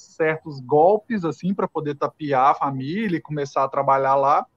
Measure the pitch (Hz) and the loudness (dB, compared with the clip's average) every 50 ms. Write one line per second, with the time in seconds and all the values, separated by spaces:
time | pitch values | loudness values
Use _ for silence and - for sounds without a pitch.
0 | - - _ - 165 156 156 156 - 165 143 135 127 120 143 151 156 180 214 214 | -16 -14 _ -2 -2 -2 -2 -4 -6 -12 -14 -14 -4 0 2 4 6 4 4 2
1 | - - 233 208 170 160 143 - - 175 202 185 196 - - 160 127 143 147 143 | 0 -4 -6 -4 -4 -4 -6 -4 -4 -4 -4 -2 -4 -4 -4 -4 -6 -6 -4 -4
2 | 156 160 - - 156 143 139 127 131 143 151 - 147 143 135 131 131 139 170 208 | -6 -6 -6 -6 -4 -2 2 4 4 4 4 2 0 -4 -4 -4 -6 -6 -4 -4
3 | 226 208 170 156 - - 151 147 143 139 - 143 135 135 - 139 139 139 139 135 | -2 -2 -2 -4 -6 -6 -6 -6 -6 -4 -2 -2 -2 0 -2 0 0 2 2 2
4 | 135 135 135 139 139 139 151 180 233 - _ | 2 2 2 2 4 2 2 2 0 -4 _